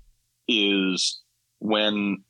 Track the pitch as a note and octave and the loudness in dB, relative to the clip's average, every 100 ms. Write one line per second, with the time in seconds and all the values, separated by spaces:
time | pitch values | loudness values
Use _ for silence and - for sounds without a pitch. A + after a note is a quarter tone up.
0 | - _ _ _ - A2+ G2+ G2 F#2+ F2+ | -16 _ _ _ -2 0 2 2 2 0
1 | - - _ _ _ _ G#2+ G#2+ G#2+ G#2 | -2 -4 _ _ _ _ -2 0 2 0
2 | G2+ G2 _ | -2 -4 _